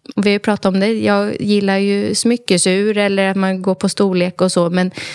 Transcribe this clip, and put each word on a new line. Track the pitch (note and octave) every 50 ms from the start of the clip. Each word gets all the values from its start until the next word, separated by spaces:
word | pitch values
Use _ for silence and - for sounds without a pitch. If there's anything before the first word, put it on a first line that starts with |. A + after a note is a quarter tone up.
| - - -
vi | G3+ G3 G#3
har |
ju | G3+ G3+
pratat | - A3 - - -
om | F#3+ F#3 F#3+
det. | G3 A3 A3+
Jag | G#3+ G#3+ G#3 G3+ G3+ G#3 G#3+ - -
gillar | - G#3 G#3 G3+ G3+ G3 G3
ju | G3 G3+ G3+ G3+ G3+ G#3 G#3 G#3+
smyckesur | - - A3+ A#3+ A#3+ - - F#3+ F3 - F#3 F#3 G3 G3+ G#3+ G#3
eller | G#3 G3+ G3+ G3 G3 F#3+ F#3+
att | F#3+
man | G3 F#3+ F#3+ F#3+ F#3
går | F#3 G3 F#3
på | - - F#3
storlek | - - G3+ F#3+ F#3 F3+ F3 F3+ - -
och | F#3+ F#3
så. | - F3+ E3+ E3+
Men, | F3 F#3 F#3 F#3 - - - -